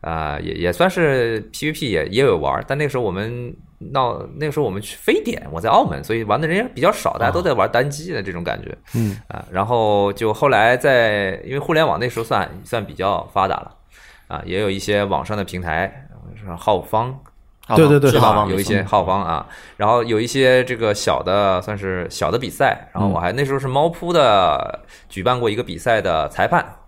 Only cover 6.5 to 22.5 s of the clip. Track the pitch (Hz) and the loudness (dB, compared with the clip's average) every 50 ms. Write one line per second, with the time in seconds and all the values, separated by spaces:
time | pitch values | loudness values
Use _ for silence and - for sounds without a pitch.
6.5 | 165 185 - - - - 131 180 - 311 - - - - 117 120 - 170 180 180 | -2 -2 -2 -4 -4 0 0 0 0 2 -2 -2 -2 0 0 0 0 0 0 0
7.5 | 139 113 95 107 - 117 131 143 139 143 156 180 170 123 98 98 90 85 85 80 | 2 2 2 2 2 2 0 0 -2 -8 -8 -8 -8 -6 -6 -6 -6 -6 -4 -4
8.5 | 57 50 - - - - _ - - 117 113 107 98 107 - - - - - - | -4 -6 -6 -12 -14 -16 _ -6 -4 -2 -2 -2 -2 -6 -12 -12 -12 -12 -12 -6
9.5 | 90 90 101 110 123 117 113 107 104 101 101 101 101 101 113 110 107 - - 143 | -2 -2 0 2 2 2 4 4 4 4 4 2 0 0 0 -2 0 2 2 4
10.5 | 127 104 107 113 123 127 - 147 135 123 117 110 107 104 101 95 92 - - 85 | 6 6 6 6 4 4 4 4 4 6 4 4 2 2 0 -2 -4 -6 -8 -8
11.5 | 127 143 143 - 170 156 160 143 85 78 113 123 - - 117 - 139 104 92 - | -8 -8 -2 0 2 2 2 2 2 0 -2 -4 -4 -6 -4 -2 0 -2 -2 -2
12.5 | 78 92 - - - 117 104 82 73 - 92 98 98 85 82 - - 98 95 98 | -8 -14 -12 -6 -6 -6 -6 -6 -8 -4 -2 -2 -2 -2 -4 -4 -2 0 0 0
13.5 | 85 - - - - - - _ _ - - - - - _ _ - 76 - 92 | 0 -4 -6 -10 -20 -20 -20 _ _ -20 -20 -20 -20 -20 _ _ -12 -10 -8 -6
14.5 | 90 95 107 101 98 98 - - 104 101 101 101 95 73 71 90 110 104 98 90 | -4 -2 -2 -2 -2 -4 -2 0 0 0 2 2 0 -2 -2 -4 -6 -6 -6 -6
15.5 | - 90 90 85 78 82 92 98 - - - - - - - 85 - 107 107 98 | -8 -8 -6 -4 -2 -2 -2 -4 -6 -12 -20 -20 -20 -20 -20 -18 -18 -18 -14 -14
16.5 | 85 87 - - 104 90 85 - - 110 117 123 131 135 - - _ - _ _ | -14 -6 0 0 0 0 0 -2 -2 -2 -2 -4 -8 -12 -16 -20 _ -20 _ _
17.5 | _ _ - - - - 160 147 147 143 139 139 117 135 123 113 107 104 107 98 | _ _ -8 0 4 6 6 8 6 6 6 4 4 6 6 6 4 4 2 0
18.5 | 92 95 101 101 107 98 98 101 - 104 92 90 92 98 98 82 82 76 - - | 0 -2 -2 0 0 -2 0 2 2 2 2 2 0 -2 0 -2 -4 -4 -6 -8
19.5 | - - - - - _ 104 104 117 120 117 117 113 107 117 120 - 135 135 127 | -18 -20 -20 -20 -8 _ 0 2 2 2 2 2 0 0 0 0 0 2 4 6
20.5 | 127 127 127 127 131 113 113 107 104 - - - 82 64 - 90 92 101 104 98 | 6 6 4 2 -2 -2 0 0 0 0 0 0 0 0 0 0 2 2 2 2
21.5 | 95 90 92 - 104 98 101 95 92 90 90 - - - - 76 90 123 135 - | 2 0 -2 -4 -8 -6 -4 -4 -4 -4 -6 -8 -6 -4 -2 -2 -2 -2 -4 -4